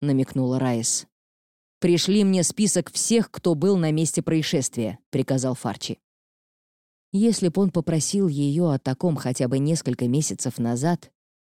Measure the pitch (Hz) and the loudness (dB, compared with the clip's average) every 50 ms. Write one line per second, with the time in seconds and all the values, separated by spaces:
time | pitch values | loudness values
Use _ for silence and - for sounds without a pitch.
0 | 143 143 139 131 135 - - 135 131 123 127 131 131 127 120 113 113 - - - | -2 0 2 2 0 0 -2 -2 0 0 0 0 0 0 0 0 -2 -2 -4 -4
1 | - - _ _ _ _ _ _ _ _ _ _ _ _ _ _ - 185 175 160 | -6 -10 _ _ _ _ _ _ _ _ _ _ _ _ _ _ 2 2 2 2
2 | - - 202 214 202 190 190 185 165 - - - 214 190 - 180 165 - - - | 2 2 2 2 4 4 2 2 2 0 0 0 0 0 2 0 -2 -2 -4 -4
3 | - - 226 233 202 - - - - 185 165 143 165 196 202 185 165 156 156 156 | 0 2 2 2 2 0 -4 -4 0 0 0 2 2 2 2 2 2 2 0 0
4 | 160 143 - 170 - - 165 160 147 - - 151 127 - - 120 113 104 - - | 0 0 -2 -2 -2 0 0 0 0 0 0 -2 -2 -2 -4 -4 -4 -4 -6 -8
5 | _ _ - 135 127 - 139 131 123 131 127 - - 113 101 - - - - - | _ _ -2 -2 0 0 0 0 0 -2 -4 -4 -4 -6 -6 -6 -8 -10 -10 -10
6 | _ _ _ _ _ _ _ _ _ _ _ _ _ _ _ _ _ _ _ _ | _ _ _ _ _ _ _ _ _ _ _ _ _ _ _ _ _ _ _ _
7 | _ _ - 196 220 233 202 - 190 175 - 190 202 185 - 175 151 - 165 156 | _ _ 0 2 2 2 2 2 0 0 2 2 2 2 2 0 0 0 0 0
8 | 139 - - 202 196 170 143 143 143 143 139 170 175 165 139 139 - 131 131 - | 0 0 0 0 0 0 0 0 0 0 2 2 2 2 0 0 -2 -4 -4 -2
9 | - 180 151 123 - 127 127 - 135 120 135 135 139 151 165 156 - 131 120 - | 0 -2 -2 -2 -2 -4 -2 -2 -2 0 0 0 0 0 0 -2 -2 -4 -4 -2
10 | 123 120 123 151 147 - - - - 127 - - 117 117 120 120 135 170 175 - | -2 0 0 0 -2 -2 -4 -6 -6 -6 -4 -4 -4 -2 -2 0 0 0 -2 -2
11 | - - _ _ _ _ _ _ | -6 -12 _ _ _ _ _ _